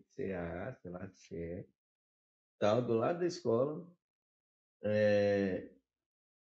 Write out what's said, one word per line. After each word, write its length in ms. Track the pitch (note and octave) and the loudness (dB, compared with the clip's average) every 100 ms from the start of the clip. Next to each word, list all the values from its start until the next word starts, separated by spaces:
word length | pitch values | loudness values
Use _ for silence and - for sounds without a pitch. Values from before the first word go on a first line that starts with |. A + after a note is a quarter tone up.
| - - | -16 -8
C 180 | G2 | -6
A, 400 | F#2 E2+ E2+ A2 B2+ | -4 -6 -6 -8 -10
sei 160 | F2 | -12
lá, 180 | F2+ F#2+ | -12 -12
C 260 | - - E2+ E2+ F2 | -16 -14 -10 -8 -8
E, 60 | - _ _ _ _ _ _ _ _ _ | -12 _ _ _ _ _ _ _ _ _
tal, 220 | G#2 A2+ | 2 2
do 120 | A#2+ | 2
lado 260 | A2+ A#2+ E3+ | 2 2 0
da 60 | F3 | -2
escola, 600 | E3 - A2+ C#3 D#3+ F3 - _ _ _ _ _ _ _ _ | -2 0 2 2 -2 -10 -20 _ _ _ _ _ _ _ _
é, 880 | G#2 G#2+ G#2 G#2 G2+ G2+ G2 F#2 - - _ _ _ _ _ _ | -2 2 4 4 4 4 2 0 -6 -16 _ _ _ _ _ _